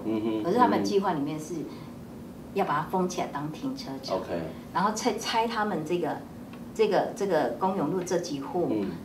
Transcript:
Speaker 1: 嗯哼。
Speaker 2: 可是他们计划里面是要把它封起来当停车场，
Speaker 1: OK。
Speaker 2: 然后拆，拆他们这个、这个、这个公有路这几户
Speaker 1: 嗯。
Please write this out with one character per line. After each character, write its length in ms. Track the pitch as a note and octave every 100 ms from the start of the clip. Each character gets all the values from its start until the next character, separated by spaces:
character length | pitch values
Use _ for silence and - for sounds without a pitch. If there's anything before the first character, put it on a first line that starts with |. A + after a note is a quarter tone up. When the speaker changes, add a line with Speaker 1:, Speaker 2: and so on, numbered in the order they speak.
Speaker 1:
嗯 180 | A2 A2
哼。 200 | A2 A2
Speaker 2:
可 80 | E3+
是 60 | A3+
他 100 | A#3
们 160 | -
计 180 | G3+ G3+
划 120 | G3
里 80 | D#3+
面 180 | C#3 D#3
是 160 | - E3+ - - - - - - - - -
要 100 | G3
把 120 | F#3 -
它 40 | -
封 160 | F#3+ F#3
起 120 | -
来 80 | -
当 180 | C#3+ D3+
停 240 | - C3+ B2
车 140 | - C3+
场， 140 | - F#2+
Speaker 1:
OK。 100 | F#2 E2+ - - -
Speaker 2:
然 100 | -
后 80 | G3
拆， 200 | - B3 G3+
拆 280 | - A#3+ A3+
他 180 | A3+
们 200 | G#3 F3
这 140 | D3+ F3
个、 180 | D3+ C3 - - - - -
这 120 | - G#3
个、 260 | E3+ - -
这 100 | G3
个 280 | D#3+ B2+ -
公 180 | F#3+ G3
有 100 | D3
路 140 | F3+
这 180 | - F3
几 220 | E3+ C#3+
户 280 | - F3+ D3+
Speaker 1:
嗯。 200 | G#2+ F#2+ E2